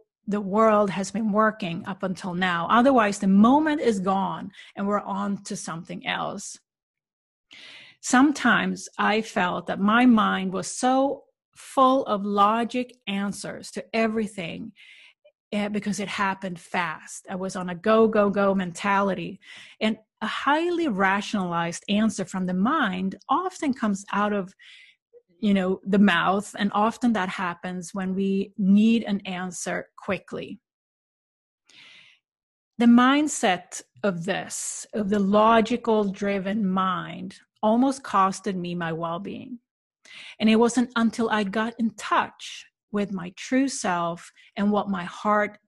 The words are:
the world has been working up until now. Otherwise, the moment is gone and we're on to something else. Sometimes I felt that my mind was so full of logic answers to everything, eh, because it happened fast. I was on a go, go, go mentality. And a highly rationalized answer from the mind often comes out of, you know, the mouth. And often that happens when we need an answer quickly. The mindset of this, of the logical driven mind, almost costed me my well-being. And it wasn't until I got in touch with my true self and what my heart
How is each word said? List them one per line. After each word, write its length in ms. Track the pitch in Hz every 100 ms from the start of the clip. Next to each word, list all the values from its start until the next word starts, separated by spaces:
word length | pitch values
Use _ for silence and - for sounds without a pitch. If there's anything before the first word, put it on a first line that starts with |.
| _ _ -
the 140 | 202
world 500 | 196 208 220 208 202
has 200 | 190 190
been 220 | 233 220
working 520 | 208 214 214 175 175 196
up 160 | 190
until 300 | 190 180 185
now. 340 | 175 185 170 165
Otherwise, 480 | 220 262 254 208 196
the 80 | 196
moment 540 | 196 226 285 311 302
is 180 | 233 196
gone 540 | 185 190 180 165 190 - - -
and 100 | 202
we're 140 | 208
on 420 | - 190 202 196
to 120 | - 196
something 500 | - 165 170 180 -
else. 520 | 170 151 202 - - _ _ _ _ _ _ _ _ _ - - - - _
Sometimes 880 | - 247 302 285 240 180 185 185 - -
I 240 | 202 214
felt 460 | 220 208 180 175 175
that 140 | 175
my 260 | 202 226 254
mind 460 | 220 196 190 190
was 180 | 185 175
so 540 | - 254 262 277 - - _ _ -
full 500 | - - 262 269 -
of 180 | 208
logic 720 | 202 202 202 226 226 247 247 - -
answers 640 | 196 202 190 - - -
to 120 | - -
everything, 760 | 226 226 226 208 - 165 - - - - - - _ _ _ _
eh, 160 | 208 208
because 300 | 208 208 196
it 100 | 196
happened 520 | - 196 190 190 170
fast. 680 | - 185 170 160 - - -
I 60 |
was 220 | 185 190 190
on 120 | 180
a 60 |
go, 320 | 175 214 220 220
go, 240 | 214 202
go 240 | 202 196
mentality. 840 | 196 180 175 202 196 202 175 170 190 - - - -
And 180 | 220 226 _ _
a 40 | 214
highly 600 | - 277 302 349 339 320
rationalized 960 | 190 190 202 - 208 180 170 170 170 -
answer 380 | 208 220 208 175
from 200 | 190 185
the 80 |
mind 600 | 185 226 320 214 185 190 - -
often 440 | 294 381 - 302
comes 320 | 240 214 196 -
out 220 | 196 208
of, 200 | 202 185 - - - - _ _ _ _ _
you 160 | 214
know, 260 | 196 185 190 196
the 120 | 202
mouth. 560 | 196 170 170 196 - -
And 120 | 202
often 400 | 208 220 - 240
that 160 | 214 185
happens 640 | - 180 175 185 180 175
when 200 | 202 185
we 380 | 185 196 196 196 -
need 440 | 190 202 226 226
an 160 | 208 196
answer 680 | 190 180 185 175 185 175 - -
quickly. 640 | - 175 - 160 - 202 _ _ _ _ _ _ _ _ _ _ _ - - - _ _ _ _ _ _ _ -
The 80 |
mindset 960 | 240 240 254 285 302 - 220 175 - - - _
of 240 | 208 170 185
this, 600 | 170 - - - - -
of 160 | 226 196
the 100 | 208
logical 840 | 190 214 220 226 220 240 233 214
driven 640 | 202 190 202 202 190 220 190
mind, 680 | 190 185 175 165 175 185 - _ _
almost 400 | 214 233 269 269
costed 540 | - 202 190 190 214 185
me 180 | 175
my 180 | 175 165
well-being. 680 | 160 165 170 196 110 - 240 _ _ _ _ - - - -
And 120 | 220
it 60 | 220
wasn't 360 | 233 247 240 233
until 340 | 226 - 226
I 140 | 214
got 280 | 196 220 226 240
in 160 | 226
touch 720 | - - 320 - - - - - _ _
with 180 | 208 196
my 220 | 190 175 -
true 300 | - 262 269
self 600 | - 196 175 170 175 - _ _
and 160 | - 208
what 200 | 208 202
my 140 | 185
heart 520 | 180 - 208 208 208 -